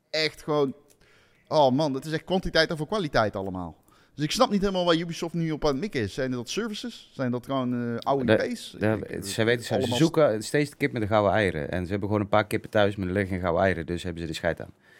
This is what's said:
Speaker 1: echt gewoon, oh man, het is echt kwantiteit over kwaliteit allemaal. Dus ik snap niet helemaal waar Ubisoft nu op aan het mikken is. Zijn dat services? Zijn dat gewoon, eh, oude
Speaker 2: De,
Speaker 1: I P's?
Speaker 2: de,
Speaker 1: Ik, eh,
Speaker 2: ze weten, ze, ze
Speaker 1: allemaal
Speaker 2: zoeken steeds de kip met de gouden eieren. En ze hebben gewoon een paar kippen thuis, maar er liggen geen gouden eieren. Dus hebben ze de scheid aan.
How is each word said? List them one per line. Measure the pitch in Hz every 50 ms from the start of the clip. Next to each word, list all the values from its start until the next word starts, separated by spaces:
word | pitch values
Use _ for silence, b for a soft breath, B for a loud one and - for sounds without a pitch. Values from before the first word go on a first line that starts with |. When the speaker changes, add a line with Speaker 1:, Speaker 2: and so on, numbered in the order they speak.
| _ -
Speaker 1:
echt | - 156 156 147 - -
gewoon, | - 156 147 147 143 135 - - _ _ _ b b b b b b b b b b b
oh | 160 156 143 127
man, | 123 143 160 147 131
het | 131 135
is | 156
echt | 156 156 -
kwantiteit | - 185 190 - 175 156 160 160 -
over | 170 147 156
kwaliteit | - 214 220 175 147 - 127 110 101 -
allemaal. | 101 95 95 92 92 87 82 80 _ _ b b b b b b
Dus | - 151
ik | 151
snap | - 214 247 233
niet | 208 196
helemaal | 196 202 190 185 175
waar | 175 170
Ubisoft | 165 170 170 165 - 180 170 175
nu | 170 165 160
op | 156 135 -
aan | 151
het | 135 131
mikken | 196 208 - 135
is. | 107 95 -
Zijn | 143 131 131
dat | 131 123 113 -
services? | - 190 233 226 214 - - 240 - - - _
Zijn | - - 131 123
dat | 120 123 -
gewoon, | - 139 135 127 123 123 120 120 120
eh, | 117 117
oude | - - 139 139 127 113 110
Speaker 2:
De, | - - 240
Speaker 1:
I |
P's? | 240 - - - - -
Speaker 2:
de, | 101
Speaker 1:
Ik, | 107 110 98 - -
eh, | 85 85
Speaker 2:
ze | 92 98 - 113 110
weten, | 117 123 117
ze, | 113 -
ze | 117 -
Speaker 1:
allemaal | 131 120 123 120
Speaker 2:
zoeken | 160 165 - 160 147 120 110 107
steeds | 110 - - 147 147 147
de | -
kip | - 143 131
met | 123 120
de | 107 98
gouden | 110 107 104 95
eieren. | 90 110 104 92 76 78 71 -
En | 85 90 90
ze | 85
hebben | 101 101 107 98
gewoon | 107 104
een | 101 101
paar | - 107 104
kippen | - 113 104 - -
thuis, | - 107 104 101 101
maar | 101 95
er | 90
liggen | 90 104 98 90
geen | 98 87
gouden | 92 87 82 90
eieren. | 95 95 85 82 80
Dus | 82 87 85
hebben | 90 90 85 82
ze | 85 78
de | 78
scheid | - - 82 78 -
aan. | 52 - - _ b b b